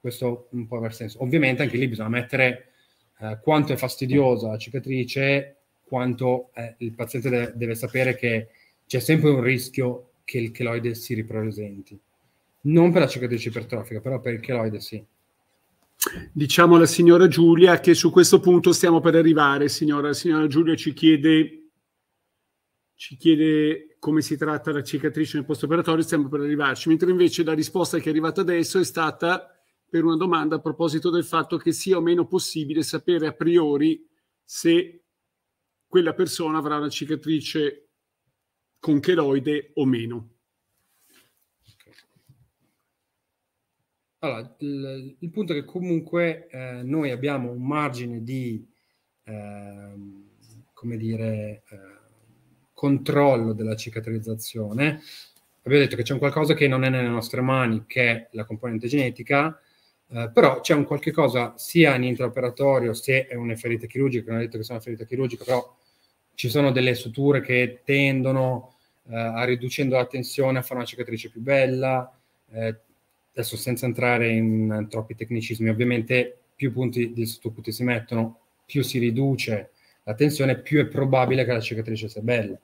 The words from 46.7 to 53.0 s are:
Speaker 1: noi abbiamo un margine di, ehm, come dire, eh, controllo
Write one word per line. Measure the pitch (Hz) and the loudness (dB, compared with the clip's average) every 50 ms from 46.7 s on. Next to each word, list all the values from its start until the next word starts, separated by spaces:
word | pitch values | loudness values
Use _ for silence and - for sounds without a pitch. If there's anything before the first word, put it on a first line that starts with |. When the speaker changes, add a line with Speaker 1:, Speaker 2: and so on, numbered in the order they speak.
| 123 123 | -12 -10
Speaker 1:
noi | 123 127 151 160 151 139 | -6 -4 -2 -2 -2 -2
abbiamo | 123 120 131 143 143 131 123 120 | -4 -4 -4 -4 -4 -4 -6 -6
un | 123 123 | -8 -6
margine | 127 135 147 151 147 143 127 123 123 120 117 113 | -6 -4 -2 -2 -4 -4 -6 -8 -10 -10 -10 -10
di, | 113 120 131 131 127 120 113 104 - _ _ _ _ _ _ _ _ _ _ _ _ | -8 -8 -8 -6 -6 -6 -8 -10 -12 _ _ _ _ _ _ _ _ _ _ _ _
ehm, | 110 110 104 104 104 101 101 101 101 101 101 101 101 101 101 101 101 98 98 98 _ _ _ 110 113 113 113 _ _ | -16 -14 -14 -14 -14 -16 -16 -18 -18 -18 -18 -20 -20 -18 -18 -20 -20 -20 -20 -20 _ _ _ _ _ -20 -20 _ _
come | _ - - 117 117 | _ -12 -10 -8 -8
dire, | 110 113 110 113 110 113 113 110 107 104 107 104 107 _ _ | -6 -6 -6 -4 -4 -4 -6 -6 -6 -8 -10 -12 -16 _ _
eh, | 104 98 98 95 98 _ _ _ _ _ _ _ _ _ _ _ _ _ _ _ | -20 -20 -20 -20 -20 _ _ _ _ _ _ _ _ _ _ _ _ _ _ _
controllo | _ - - 139 139 135 | _ -4 0 0 0 0